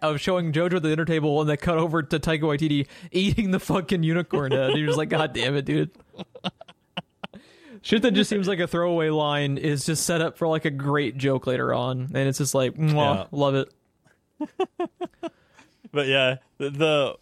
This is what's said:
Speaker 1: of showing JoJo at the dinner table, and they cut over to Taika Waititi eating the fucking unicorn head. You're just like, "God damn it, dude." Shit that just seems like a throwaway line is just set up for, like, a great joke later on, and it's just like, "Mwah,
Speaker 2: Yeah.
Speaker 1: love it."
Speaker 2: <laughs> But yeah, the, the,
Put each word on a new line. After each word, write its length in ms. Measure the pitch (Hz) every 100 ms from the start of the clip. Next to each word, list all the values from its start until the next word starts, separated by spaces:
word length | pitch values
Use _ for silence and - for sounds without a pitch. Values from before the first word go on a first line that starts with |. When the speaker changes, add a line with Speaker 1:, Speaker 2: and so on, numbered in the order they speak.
Speaker 1:
of 200 | 156 147
showing 320 | 196 180 165
JoJo 220 | 151 175 180
at 60 |
the 60 | 156
dinner 140 | 156 165
table, 360 | 160 151 147
and 80 | 151
they 80 | 147
cut 200 | 180 160
over 240 | 165 165
to 180 | 143 156
Taika 220 | 165 156
Waititi 440 | 156 143 151 143 135 - 175
eating 400 | 180 196 - 190
the 80 | 185
fucking 440 | - 196 165 185
unicorn 500 | 160 170 - 147 135
head. 240 | 135 135 147
You're 100 | 151
just 100 | 156
like, 120 | 156
"God 240 | 156 147
damn 220 | 117 123 143
it, 80 | 139
dude." 260 | 151 151 - _ - - - 180 - - - _ - - _ - - - - 294 220
Shit 200 | - 220
that 100 | 240
just 180 | 196 202
seems 160 | 208 185
like 140 | 175
a 80 | 175
throwaway 420 | 170 175 170 156
line 480 | 156 147 147 143 139
is 280 | 156 143 165
just 200 | 156 -
set 140 | 165
up 180 | 160 -
for, 120 | 165
like, 160 | 160 156
a 40 |
great 480 | 139 143 147 127 131
joke 300 | 135 131 131
later 260 | 127 127
on, 360 | 123 123 127 131
and 140 | 135 135
it's 100 | 131
just 160 | 139
like, 200 | 135 127 151
"Mwah, 180 | 156
Speaker 2:
Yeah. 320 | 147 143 143 -
Speaker 1:
love 240 | 143 143 135
it." 140 | 131 _ _ _ _ _ _ -
Speaker 2:
<laughs> 920 | 302 - 370 - - - 349 _ 330 - _ - - _ -
But 140 | 147 135
yeah, 300 | 135 131 135 _ -
the, 100 | 143
the, 460 | 143 156 147 127 -